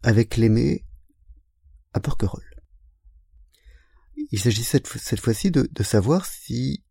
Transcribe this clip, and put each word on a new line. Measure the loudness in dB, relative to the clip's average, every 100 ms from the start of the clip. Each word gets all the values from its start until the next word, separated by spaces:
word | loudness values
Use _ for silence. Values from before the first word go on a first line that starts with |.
avec | 4 4 2 2
Lémé | 4 4 2 -2 -6 -20 _ _ _ -20 _ _ _ -20 _
à | -6
Porquerolles. | -2 0 0 -4 -14 -20 _ _ _ _ -20 -20 _ _ -20 _ -20 -20 _ _ _ -12 -6
Il | 0
s'agissait | 0 0 2 0
cette, | 0
cette | -12 -6 -4
fois-ci | -2 0 0
de, | 0 0
de | -2
savoir | 0 2 4 0 0
si | -14 -8 -6 -4 -6 _